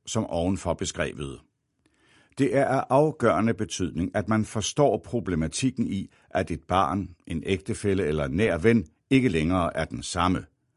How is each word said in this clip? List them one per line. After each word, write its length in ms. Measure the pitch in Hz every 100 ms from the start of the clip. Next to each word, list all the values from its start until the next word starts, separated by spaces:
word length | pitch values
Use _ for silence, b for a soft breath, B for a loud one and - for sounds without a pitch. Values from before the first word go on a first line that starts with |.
| -
som 200 | 113 104
ovenfor 480 | 85 87 92 90
beskrevet. 640 | 78 92 - 71 50 69 64 _ _ _ _ b b b b b -
Det 200 | 139 131
er 80 | 135
af 180 | 131 -
afgørende 640 | 160 156 - 113 82 113
betydning, 580 | 107 107 - 90 78 90 104
at 140 | 95
man 160 | 110 104
forstår 560 | 110 - - 139 104 -
problematikken 800 | 120 92 82 80 - 131 120 117
i, 220 | 98 - b b
at 220 | - 98
et 120 | 80 -
barn, 420 | 90 76 98 90 - -
en 160 | 82 -
ægtefælle 600 | 95 - 107 104 95 78
eller 220 | 76 69
nær 300 | 78 110 85
ven 280 | 107 117 80 _ -
ikke 200 | 135 123
længere 480 | 82 78 92 82 -
er 80 | 78
den 180 | 62
samme. 420 | - 87 90 82 - _ _